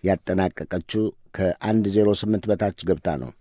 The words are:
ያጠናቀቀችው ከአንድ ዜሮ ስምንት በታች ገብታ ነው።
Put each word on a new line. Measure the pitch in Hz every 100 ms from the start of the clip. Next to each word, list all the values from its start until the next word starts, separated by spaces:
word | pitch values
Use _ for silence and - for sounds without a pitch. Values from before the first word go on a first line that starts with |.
ያጠናቀቀችው | 95 95 - 92 92 - 82 92 - 107 110 - -
ከአንድ | - 92 - 110 110 101
ዜሮ | 101 104
ስምንት | 101 104 107 104
በታች | 98 104 -
ገብታ | 85 87 90 73
ነው። | 62 -